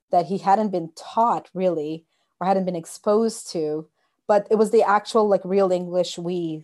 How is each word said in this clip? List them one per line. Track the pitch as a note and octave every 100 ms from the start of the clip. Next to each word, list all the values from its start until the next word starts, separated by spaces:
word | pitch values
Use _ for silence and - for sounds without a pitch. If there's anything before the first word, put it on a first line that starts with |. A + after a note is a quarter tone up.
| _
that | F3 E3
he | F#3+
hadn't | F#3+ G3+ G#3+
been | F#3 E3 -
taught | - - A#3 E3+ -
really | F3+ F#3 D#3+ D3+ D#3+ - _ _ -
or | F3+
hadn't | G3
been | F#3
exposed | F3 E3 - G#3+ G#3 A3+ A3 -
to. | F3 D3+ D#3 D#3+ _ _ _ -
But | G#3 G#3
it |
was | G#3+ G#3+
the | A#3
actual, | G#3 G#3 - A#3 G#3+
like, | F#3
real | F#3 G3 F#3+
English | F3+ F3+ F3+ F3 -
we | E3+ F3+ E3 D#3